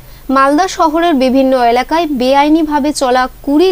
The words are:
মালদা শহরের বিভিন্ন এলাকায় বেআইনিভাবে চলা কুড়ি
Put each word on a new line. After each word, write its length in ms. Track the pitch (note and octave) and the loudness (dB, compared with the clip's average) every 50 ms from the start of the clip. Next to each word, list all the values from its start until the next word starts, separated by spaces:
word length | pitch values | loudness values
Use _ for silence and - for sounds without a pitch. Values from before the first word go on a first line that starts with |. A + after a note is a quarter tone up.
| - - - - - - | -20 -20 -20 -14 -8 -2
মালদা 380 | C4 C4+ C4+ C#4 D4 D4+ F#4+ F#4 - | 0 2 2 2 2 0 0 -2 -2
শহরের 360 | - E4+ D#4 D4 E4+ E4+ F4 D#4 B3 C4 | -2 -2 0 0 0 0 0 0 0 0
বিভিন্ন 300 | B3+ A#3+ C4+ C4 C4 C4 B3+ A#3+ A#3 | 0 2 2 2 2 0 0 2 0
এলাকায় 340 | A#3 B3 C4 - D#4 E4 F4 D4+ D4 A3+ | 0 0 -2 -2 -2 -2 -2 -2 -4 -2
বেআইনিভাবে 720 | B3 C4 C#4 C#4 C#4+ D4+ D#4 E4 D#4 D4+ D4 C#4+ C4 D4+ C#4 - | -2 0 2 2 2 2 2 0 0 -2 -2 -2 -2 -4 -4 -2
চলা 220 | C#4 B3 B3+ B3+ B3+ C4 - - - | -2 0 0 0 -2 -4 -8 -10 -6
কুড়ি 240 | C#4 C#4+ D#4 F4+ F#4+ | -2 0 2 2 2